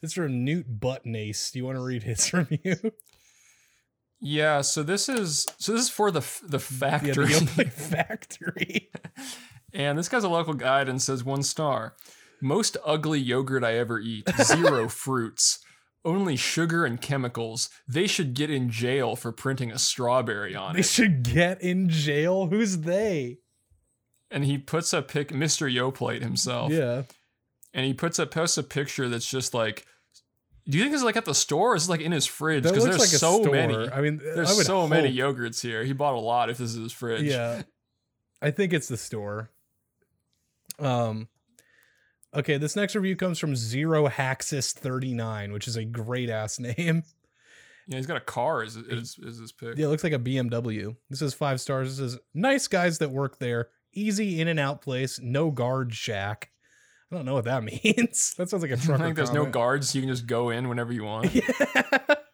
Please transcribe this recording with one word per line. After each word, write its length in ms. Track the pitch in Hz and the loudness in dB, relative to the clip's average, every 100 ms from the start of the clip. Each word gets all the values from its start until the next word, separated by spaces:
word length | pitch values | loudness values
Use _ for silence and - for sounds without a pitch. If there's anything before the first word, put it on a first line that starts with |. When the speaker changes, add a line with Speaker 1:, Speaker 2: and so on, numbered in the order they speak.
Speaker 1:
It's 100 | 160 | -8
from 320 | 185 160 127 | -4 -2 0
Newt 340 | 127 165 139 110 | 0 0 -2 -4
Buttnace. 680 | 127 131 - 113 107 104 - | -2 -4 -6 -6 -4 -4 -6
Do 60 | 127 | -6
you 60 | |
wanna 180 | 127 131 | -6 -4
read 200 | 127 123 | -4 -4
his 300 | 104 113 - | -4 -2 0
<laughs> 20 | |
review? 580 | 180 156 151 - 180 220 - - _ _ _ _ _ _ _ _ _ _ _ | 2 0 -2 -2 -2 -2 -6 -20 _ _ _ _ _ _ _ _ _ _ _
Speaker 2:
Yeah, 400 | 143 151 151 147 | -4 2 4 4
so 220 | 139 - | 2 0
this 260 | 147 196 - | 0 0 0
is, 380 | 254 190 147 - - | 0 0 0 -2 -4
so 140 | - | -2
this 100 | 226 | 0
is 60 | 247 | 0
for 220 | - 208 | 2 2
the 80 | 165 | 2
f-, 200 | 127 - | -4 -10
the 40 | 190 | -6
Speaker 1:
Yeah, 40 | |
the 80 | 143 | -6
Speaker 2:
factory. 680 | - 131 139 151 143 135 143 | -4 -4 0 0 0 2 4
Speaker 1:
Yoplait 440 | 156 165 - 240 | 6 4 2 0
<laughs> 0 | |
factory. 1200 | - 156 170 165 220 - - 180 - 185 202 - - - - 269 - - - _ | -2 -4 -2 -2 -4 -12 -10 -8 -4 -4 -4 -6 -16 -16 -16 -14 -14 -18 -20 _
Speaker 2:
And 260 | - 143 147 | -4 -2 0
this 100 | 170 | 0
guy's 140 | 254 | 0
a 40 | 202 | 2
local 240 | 170 165 | 0 0
guide 340 | 147 123 135 135 | 0 2 2 2
and 120 | 131 | 0
says, 240 | 131 135 | 0 -2
"One 180 | 123 139 | -2 -2
star. 540 | 139 - 156 127 110 - - - - _ | -2 0 0 0 -4 -12 -20 -20 -20 _
Most 340 | 135 160 226 - | 0 2 2 -2
ugly 340 | 151 156 156 156 | 0 0 2 0
yogurt 440 | 127 123 135 131 | 2 0 2 0
I 100 | 123 113 | 2 2
ever 220 | 117 117 | 0 -2
eat. 300 | 113 113 107 180 | -4 -4 -2 2
Zero 460 | 277 160 170 131 113 | 4 6 4 4 0
Speaker 1:
<laughs> 20 | |
Speaker 2:
fruits. 680 | - - 131 113 - - - - _ _ _ | -4 -2 -2 -2 0 0 0 -8 _ _ _
Only 320 | 165 180 190 139 | -2 0 2 0
sugar 480 | - - 165 165 | 0 0 2 2
and 160 | 156 117 | 0 -2
chemicals. 680 | - 139 127 120 113 113 - - - | -2 -2 -2 -4 -6 -4 -6 -8 -6
They 180 | 127 196 | 0 2
should 280 | - 156 | 2 0
get 160 | 123 151 | 0 0
in 200 | 143 123 | 0 0
jail 460 | 113 123 135 120 117 | 0 0 2 0 -2
for 160 | 117 | -6
printing 380 | 113 135 131 123 | -6 -4 -2 -4
a 80 | 110 | 0
strawberry 760 | - - 123 127 117 104 101 | 0 0 2 2 2 -2 -4
on 200 | 98 95 | -6 -2
Speaker 1:
They 60 | 175 | 2
Speaker 2:
it." 60 | - | 2
Speaker 1:
should 360 | - 220 147 | 4 4 4
get 380 | 120 143 175 185 | 2 4 2 2
in 260 | 180 185 185 | -2 2 2
jail? 600 | 160 147 147 160 185 190 | 2 2 2 2 2 2
Who's 300 | 202 226 180 | 2 2 0
they? 600 | 156 185 220 175 123 123 _ _ _ _ _ _ _ _ _ | 0 0 2 0 -4 -8 _ _ _ _ _ _ _ _ _
Speaker 2:
And 140 | 185 | -2
he 140 | 139 139 | 0 0
puts 340 | 139 156 165 | -2 -2 0
a 100 | 175 | -2
pic, 320 | 139 147 143 | -2 -4 -4
Mister 320 | 139 156 - 147 | -2 0 0 0
Yoplait 560 | 123 127 131 120 117 | 0 0 -2 -4 -4
himself. 480 | 120 120 - 123 117 | -4 -2 -2 -2 0
Speaker 1:
Yeah. 300 | 160 127 120 135 - _ _ _ _ - | 0 0 -2 -6 -14 _ _ _ _ -12
Speaker 2:
And 100 | - 131 | -4 -2
he 80 | |
puts 240 | 131 170 165 | 0 -2 0
a, 80 | 147 | -2
posts 320 | 165 160 - | 0 0 0
a 40 | |
picture 460 | 139 143 147 - 127 | -2 -4 -4 -2 -2
that's 200 | 117 - | -2 -4
just 260 | 131 127 | -4 -2
like, 320 | 123 110 107 - _ _ _ _ _ _ _ - | 0 0 -2 -14 _ _ _ _ _ _ _ -2
do 80 | 147 | 2
you 40 | |
think 80 | 254 | 2
this 80 | 294 | 2
is, 40 | |
like, 120 | 247 208 | 2 0
at 80 | |
the 100 | - | 0
store? 380 | 139 - 147 220 | 0 2 2 4
Or 40 | 208 | 2
is 60 | |
this, 40 | 170 | 2
like, 120 | 165 | 0
in 120 | 160 | 0
his 140 | 165 - | 0 0
fridge? 360 | - 156 151 | -2 0 2
Speaker 1:
That 100 | 156 | 4
Speaker 2:
'Cause 100 | 190 | 6
Speaker 1:
looks 120 | 247 180 | 4 6
Speaker 2:
there's 40 | 202 | 6
Speaker 1:
like 20 | 151 | 6
a 20 | |
Speaker 2:
so 240 | 160 190 | 6 6
Speaker 1:
store. 100 | 202 | 6
Speaker 2:
many. 380 | 143 160 110 113 | 4 4 2 -2
Speaker 1:
I 100 | 131 | 0
mean, 180 | 147 151 | 0 0
Speaker 2:
There's 320 | 147 160 170 | -4 -2 2
Speaker 1:
I 40 | |
would 120 | 208 147 | 4 4
Speaker 2:
so 220 | 190 165 | 4 4
many 280 | 156 143 127 | 4 4 2
Speaker 1:
hope. 180 | 135 131 | 0 0
Speaker 2:
yogurts 240 | 117 117 | -4 -4
here. 220 | 120 113 | -4 -2
He 80 | 120 | -2
bought 220 | 135 147 | 0 0
a 40 | 127 | 0
lot 280 | 110 120 117 | 0 2 2
if 80 | 123 | -2
this 120 | 120 | -4
is 60 | 117 | -4
his 100 | 113 | -8
fridge. 300 | - 123 113 | -8 -4 0
Speaker 1:
Yeah. 380 | 147 131 117 117 - _ _ _ _ _ _ _ | 0 0 -2 -4 -8 _ _ _ _ _ _ _
I 100 | 143 | -2
think 200 | 147 196 | 0 2
it's 160 | 165 - | 0 -2
the 80 | 120 | -8
store. 540 | - 113 104 104 113 _ _ _ _ _ _ _ _ _ _ _ _ - | -6 -8 -6 -8 -8 _ _ _ _ _ _ _ _ _ _ _ _ -4
Um, 500 | 143 123 117 110 113 _ _ _ _ _ _ _ _ _ _ | 0 2 0 -2 -8 _ _ _ _ _ _ _ _ _ _
okay, 220 | 147 139 143 | -4 0 0
this 200 | 151 208 | 0 0
next 180 | 202 | 0
review 220 | 214 190 185 | 0 0 0
comes 220 | 185 165 | -2 -2
from 160 | 156 135 | -2 -2
Zero 520 | 113 123 156 160 147 | -2 0 2 4 4
Haxis 640 | 123 135 131 - 143 123 | 2 -2 -2 -4 -4 -4
thirty-nine, 800 | - 135 127 135 120 113 107 101 | -4 -4 -4 -2 -2 -4 -4 -6
which 160 | 104 113 | -8 -6
is 80 | 117 | -6
a 80 | |
great 460 | 110 117 110 123 123 | -4 -6 -4 -4 -2
ass 280 | 110 107 - | -4 -4 -6
<laughs> 20 | |
name. 420 | 123 117 170 165 160 _ _ _ _ - - - - | -6 -4 0 0 0 _ _ _ _ -20 -20 -20 -10
Speaker 2:
Yeah, 100 | 131 | -6
he's 100 | 131 | -4
got 100 | 151 | -4
a 40 | |
car 420 | - - 123 151 | -4 -4 -2 -2
as, 140 | 110 113 | -4 -8
as, 400 | 117 120 117 - - | -8 -8 -8 -14 -16
as 120 | 117 | -14
his 140 | 113 | -18
pick. 240 | - 120 123 | -14 -10 -2
Speaker 1:
Yeah, 100 | 151 | 0
it 20 | |
looks 160 | 156 | 0
like 80 | 175 | 0
a 60 | 147 | -2
B 200 | 123 131 | 0 0
M 100 | 123 | 0
W. 460 | 117 120 107 101 117 _ | 0 -2 -4 -6 -10 _
This 140 | 135 | -6
is 120 | 151 | -4
five 260 | - 147 131 | -2 0 0
stars. 360 | - 135 131 135 | -2 -4 -4 -4
This 160 | 135 | -6
is, 40 | 123 _ | -8 _
"Nice 320 | 156 240 277 - | -2 2 2 2
guys 300 | 190 180 165 | 2 2 2
that 120 | 151 | -2
work 280 | 131 139 - | 0 -4 -2
there. 300 | 123 117 123 _ _ | -2 -2 -2 _ _
Easy 480 | - 214 202 214 165 | -4 -2 0 0 0
in 80 | 165 | 0
and 100 | 160 | 2
out 220 | 139 147 | 0 -2
place. 380 | - 127 131 - | -4 -2 -2 -4
No 280 | 123 131 160 | -2 0 0
guard 440 | 135 123 131 123 | 2 0 0 -2
shack." 560 | 110 - 104 98 107 - _ _ _ _ _ _ | -4 -4 -2 -2 -6 -10 _ _ _ _ _ _
I 40 | 175 | -8
don't 80 | |
know 100 | 127 | -2
what 100 | 135 117 | -2 0
that 180 | 131 | -2
<laughs> 200 | 110 120 | -2 0
means. 500 | 214 214 233 - - - | 2 4 2 0 -2 -2
That 100 | 180 | -4
sounds 140 | 202 | -2
like 80 | 165 | -2
a 40 | |
Speaker 2:
<laughs> 0 | |
I 20 | 123 | 0
Speaker 1:
trucker 260 | 151 139 | 2 2
Speaker 2:
think 120 | 165 156 | 2 0
there's 160 | 135 | 0
no 80 | 147 | 2
Speaker 1:
comment. 120 | 147 | 2
Speaker 2:
guards, 360 | 123 120 139 131 | 2 2 2 0
so 80 | 139 | -2
you 40 | |
can 80 | 131 | 0
just 120 | 127 117 | -2 -2
go 220 | 117 120 | 0 0
in 180 | 117 127 | 0 -2
whenever 240 | 120 117 | -2 -2
you 120 | 120 | -4
want. 300 | 107 107 131 | -4 -2 2
Speaker 1:
<laughs> 0 | |
Yeah. 800 | 247 - 247 285 - 247 277 - 294 - | 2 2 0 2 0 0 0 2 0 0